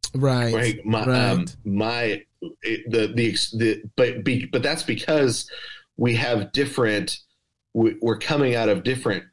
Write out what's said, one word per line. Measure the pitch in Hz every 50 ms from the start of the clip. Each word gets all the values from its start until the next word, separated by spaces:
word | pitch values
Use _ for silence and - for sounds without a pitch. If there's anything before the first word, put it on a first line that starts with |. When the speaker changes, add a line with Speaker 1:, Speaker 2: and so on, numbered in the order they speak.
| - - -
Speaker 1:
Right. | 131 135 135 127 123 120 117 110
Speaker 2:
Right. | 113 123 117 104 104 98
My, | 107 113 110 110
Speaker 1:
Right. | 127 127 127 123 120
Speaker 2:
um, | - - 85 85 - - -
my, | 104 98 101 110 113 120 120 120 110 101 - - _ _ - - 85 - _
it, | - 110 113 - - 117
the, | 113 113 107 104 -
the, | 120 117 113
ex-, | 98 - - -
the, | - 110 117 110 104 - - 110 - -
but | 123 117 - 110 104
be-, | - 127 123 -
but | - - 123 117
that's | 143 160 - -
because | - 117 104 - - 156 151 139 123 113 - - - - - - - - - - _ _ -
we | 120 120 117
have | 113 117 120 120 110 98 -
different | - 135 143 - - - 123 107 104 104 98 - - - - _ _ _ _ _ _ _ _ _ -
we, | 113 113 113 107 -
we're | 117 117 110 110
coming | - - 156 143 139 127 120
out | 117 113 110
of | 104 92 90
different | 120 131 127 - 123 98 85 - -